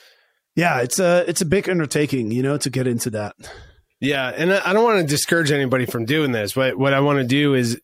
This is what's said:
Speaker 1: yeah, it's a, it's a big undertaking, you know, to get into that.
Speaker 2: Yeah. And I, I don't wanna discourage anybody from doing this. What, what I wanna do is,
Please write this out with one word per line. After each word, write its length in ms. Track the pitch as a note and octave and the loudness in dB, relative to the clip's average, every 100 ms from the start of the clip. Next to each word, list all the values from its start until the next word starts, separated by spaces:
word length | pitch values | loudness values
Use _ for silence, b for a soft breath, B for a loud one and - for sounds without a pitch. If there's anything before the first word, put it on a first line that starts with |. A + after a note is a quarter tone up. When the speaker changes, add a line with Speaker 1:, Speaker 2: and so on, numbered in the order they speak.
| B B B B B - | B B B B B -2
Speaker 1:
yeah, 260 | E3+ C3 | 0 0
it's 180 | B2+ - | -2 0
a, 260 | F3+ F3 E3+ | 2 2 0
it's 140 | D#3 | -2
a 40 | E3 | 0
big 240 | F#3+ F3+ | 0 0
undertaking, 600 | F3+ D3 D3 D3 C3+ A2 | -2 -2 -2 -2 -2 -2
you 140 | A#2+ | -2
know, 140 | C3+ C#3+ | -2 -2
to 120 | C#3 | -4
get 160 | B2+ B2+ | -2 0
into 240 | A#2 B2 | 0 -2
that. 240 | G#2+ G#2 - B B B B B - | -6 -8 -12 B B B B B -6
Speaker 2:
Yeah. 320 | C3+ C#3 B2+ - | -2 -2 -2 -2
And 180 | E3+ | 0
I, 160 | G3 F3 | 2 2
I 40 | |
don't 100 | G#3 | 2
wanna 220 | A#3 G3+ D3+ | 4 2 2
discourage 460 | C#3+ - E3+ D3+ | 0 0 0 2
anybody 360 | C#3+ C3 B2+ A#2+ | 0 0 0 0
from 180 | A#2+ A2+ | -4 -2
doing 280 | D#3 C#3+ | 0 0
this. 220 | A#2 G#2 C3+ | 0 -2 0
What, 220 | C3 B2+ | 0 0
what 160 | C3+ | 0
I 60 | C3+ | 2
wanna 240 | C#3+ C#3+ | 2 2
do 320 | B2 C#3 D3 C3 | 0 2 2 2
is, 260 | A#2+ A#2+ | 0 -4